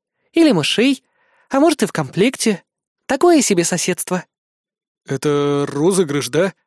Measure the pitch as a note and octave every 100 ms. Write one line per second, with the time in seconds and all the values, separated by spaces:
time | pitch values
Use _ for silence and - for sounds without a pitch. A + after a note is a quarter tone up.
0 | _ _ _ - D#4+ F#3+ C#3 - B3+ C4+
1 | _ _ _ _ - C4+ D#4+ D4+ G3 -
2 | C3+ - A3+ - A#3 G3+ _ _ _ _
3 | - C4 F4 E4 - F3+ E3+ F3 - F3
4 | - F3+ - _ _ _ _ _ _ _
5 | - C3+ D3+ D3 C#3+ C#3+ C#3+ C3+ D#3+ F#3+
6 | E3 C#3+ B2 C#3+ F#3+ -